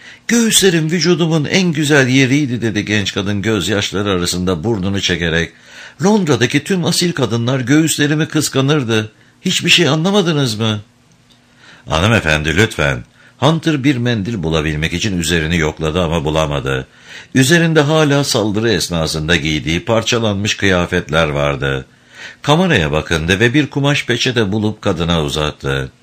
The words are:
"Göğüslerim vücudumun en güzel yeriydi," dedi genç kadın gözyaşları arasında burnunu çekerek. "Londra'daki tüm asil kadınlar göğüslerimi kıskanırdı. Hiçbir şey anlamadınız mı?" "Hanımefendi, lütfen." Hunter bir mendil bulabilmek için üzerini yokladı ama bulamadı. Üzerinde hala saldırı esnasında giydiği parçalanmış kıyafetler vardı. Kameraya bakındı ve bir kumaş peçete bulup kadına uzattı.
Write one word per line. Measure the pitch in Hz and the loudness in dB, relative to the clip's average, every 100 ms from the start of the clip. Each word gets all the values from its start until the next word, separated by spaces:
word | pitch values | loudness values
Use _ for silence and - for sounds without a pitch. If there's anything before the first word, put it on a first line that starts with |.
| - - - | -20 -14 -2
"Göğüslerim | 233 226 - 196 165 156 | 0 2 2 4 2 0
vücudumun | 175 160 165 165 160 | 0 2 2 2 0
en | 143 185 185 | 0 0 0
güzel | 151 147 151 123 | 0 2 4 4
yeriydi," | 131 131 139 143 120 | 4 4 2 0 -2
dedi | 113 104 | -2 -2
genç | 98 107 95 | 0 -2 -2
kadın | - 98 104 | -4 -4 -2
gözyaşları | 98 110 82 104 98 90 104 | 0 -2 0 -2 -2 -2 -2
arasında | 92 87 87 90 90 | 0 -2 -2 -2 -2
burnunu | 92 113 92 98 | -2 -2 -2 -2
çekerek. | - 85 85 80 82 - - - - - | -2 -2 0 0 -2 -8 -20 -20 -20 -2
"Londra'daki | 180 214 170 120 - 147 | 2 2 2 2 2 0
tüm | - 190 | -2 -2
asil | 160 175 175 | 0 0 0
kadınlar | 165 123 117 117 135 | 0 -2 0 -2 -2
göğüslerimi | 120 151 160 - 147 151 156 | 2 2 2 0 0 0 -2
kıskanırdı. | 160 147 135 135 156 117 110 107 - _ _ | -2 -2 0 2 0 0 -2 -2 -10 _ _
Hiçbir | 185 180 175 | -6 -2 2
şey | 175 160 | 2 2
anlamadınız | 156 170 208 175 151 135 | 2 2 2 2 0 -2
mı?" | 107 110 107 - _ _ _ _ _ _ _ - - - | -2 -2 -4 -8 _ _ _ _ _ _ _ -20 -20 -4
"Hanımefendi, | 78 98 113 82 76 76 78 | 0 2 2 2 0 2 2
lütfen." | 110 - 71 62 - _ - _ | 2 2 -2 -2 -6 _ -20 _
Hunter | 131 165 160 151 | 0 0 0 0
bir | 131 131 | 0 0
mendil | 120 117 98 113 | 0 -2 -4 -4
bulabilmek | 80 80 78 76 80 | -2 0 0 -2 -2
için | 87 110 90 | -2 -4 -2
üzerini | 78 85 78 85 | 0 0 0 0
yokladı | 78 - 80 82 | 0 -2 -2 -2
ama | 85 82 | 0 -2
bulamadı. | 73 78 78 71 65 65 65 _ - - - | 0 0 0 -2 -2 -4 -6 _ -20 -20 -4
Üzerinde | 131 131 170 165 160 | 0 2 4 4 2
hala | 143 160 151 143 | 4 2 2 2
saldırı | 139 127 107 101 117 | 0 0 0 0 0
esnasında | 95 - 85 80 80 78 85 | 0 0 -2 -2 -2 0 0
giydiği | 73 78 76 85 | 0 -2 -2 -4
parçalanmış | - 113 110 120 113 98 104 - | 0 -2 0 0 0 -2 -4 0
kıyafetler | 98 90 87 90 85 78 80 | 2 2 2 -2 0 0 0
vardı. | 71 71 69 69 67 65 _ _ - - - | 0 -2 -2 -2 -4 -8 _ _ -20 -20 -6
Kameraya | - 156 185 131 76 | 0 2 2 2 2
bakındı | 76 76 82 80 95 | 0 -2 -2 0 2
ve | 120 | 2
bir | 123 143 | 2 0
kumaş | 143 139 143 - | 0 0 0 -2
peçete | 120 - 120 104 | -2 -2 0 0
bulup | 110 107 107 | 0 -2 -2
kadına | 104 82 85 85 | -4 -2 0 0
uzattı. | 73 69 76 - 69 67 65 - | -2 -2 -4 -4 -6 -4 -6 -12